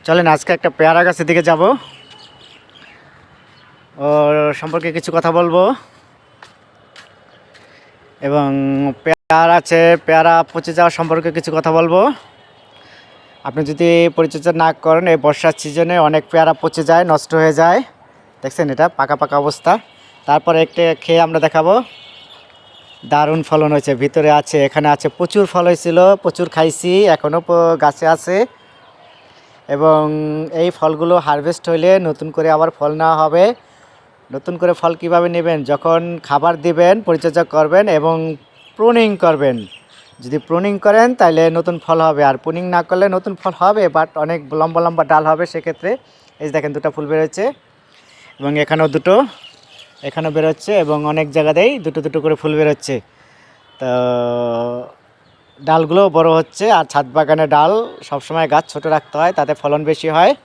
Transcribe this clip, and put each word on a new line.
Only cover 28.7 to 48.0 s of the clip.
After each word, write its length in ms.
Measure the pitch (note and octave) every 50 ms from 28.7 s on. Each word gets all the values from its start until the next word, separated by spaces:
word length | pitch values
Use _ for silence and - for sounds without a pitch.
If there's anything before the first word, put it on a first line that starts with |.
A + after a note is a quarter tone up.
| _ _ _ _ _ _ - _ _ _ _ _ _ _ _ _ _ _ _ -
এবং 300 | C#3 C#3+ D#3 D#3+ D#3 D#3 D3+ D3+ D3+ D3+ D#3 D3+ D3+ D#3 D#3+ D#3+ E3 D#3+
এই 80 | E3+ F3+ -
ফলগুলো 380 | - D#3 D#3 D#3 D3+ E3 E3+ F3+ F3 C#3+
হারভেস্ট 380 | D3+ D3 D3 C#3+ E3 E3+ - - F3
হইলে 200 | E3 D#3+ D#3+ F#3 F#3+ G3 F3+
নতুন 200 | D#3+ D3+ - D#3 D#3 D3
করে 120 | - D#3 D#3+ D#3
আবার 140 | D#3 D#3+ D#3+ -
ফল 140 | - D3 D3 D3+ D#3
নেওয়া 140 | D#3+ D#3+ D#3+ D#3
হবে। 220 | D#3 D#3 D#3 E3+ F#3+ A3+ A#3+ _ _ _ _ _ _ _ _ _ _ _ _ _ _ _
নতুন 240 | C4 C4 _ - F3 E3
করে 120 | F3 F3 E3+ -
ফল 120 | - E3 E3 E3
কিভাবে 260 | F3 E3+ F3 E3+ F3 F3 E3+
নেবেন? 240 | E3+ D#3+ E3+ E3 D3+ C#3 C#3
যখন 280 | C#3+ C#3+ - E3 E3 E3 E3+ F3 F3 D#3+ -
খাবার 260 | - C#3+ D3 D3+ E3+ E3+ D#3 C#3+
দিবেন, 300 | F3 E3 D#3+ F3 F3+ G3 A3+ G#3+
পরিচর্যা 360 | F3+ E3 D#3+ - E3+ C#3+ E3+ E3 - -
করবেন 300 | D#3 D3+ D3+ E3 F#3+ G#3+ G#3 E3+
এবং 180 | D3+ D3 E3 E3 D#3+ D#3+ D#3+ D#3 C#3+ _ _ _ _ - - _
প্রুনিং 320 | - A3 A#3 A#3+ A#3 A3+ G#3+ G3+ F3 F#3
করবেন। 340 | E3 D#3 C#3 C#3+ C3+ B2 A#2 G#2 F#2+ - - _ _ _ - _ _ _ - A#2+
যদি 140 | B2 C#3 D3+ -
প্রুনিং 260 | - D#3+ F3 F#3+ G#3 G3+ F#3+ -
করেন 220 | G#3 G#3 A3 A#3 B3 B3+ -
তাহলে 240 | G3 E3+ D#3+ D#3+ E3 E3 E3
নতুন 180 | E3+ E3+ F3+ E3+ D#3+ -
ফল 140 | - E3 E3 D#3+
হবে, 140 | D#3+ D3+ C#3+ D3 C3+
আর 60 | C3 B2 -
প্রুনিং 200 | D#3+ D#3+ E3+ F3+ F3+ F3+
না 60 | F3 E3 -
করলে 160 | F#3 F#3 G3 G3+ F#3
নতুন 180 | F#3 F#3 G#3+ G3 -
ফল 120 | - F#3+ F3 -
হবে, 220 | F3+ F#3+ G#3 G#3+ G3 E3 C#3+
but 140 | D#3+ D#3+ D#3+ _ D#3+ D3+
অনেক 160 | D#3 E3+ E3 D3 C3 D3+ D#3
লম্বা 220 | D#3 E3 E3 E3+ E3+
লম্বা 180 | E3+ E3+ E3 D#3 C3+
ডাল 120 | D#3+ D#3 D#3 D#3
হবে 140 | D#3 D#3 F3 - -
সেক্ষেত্রে। 380 | E3 - E3 D#3 - E3 F#3+ A#3+ C4 _ _ _ _ _ _ _ _
এই 60 | D3+
যে 40 | D3+ C#3
দেখেন 160 | D#3 D3 D3 C#3
দুটো 140 | D3+ D3 D#3 -
ফুল 100 | D#3 D3+ C#3+
বেরোচ্ছে 340 | D#3+ D#3 D#3+ D#3 - F#3 G#3 C4 C#4 _ _ _ _ _ _ _ _ _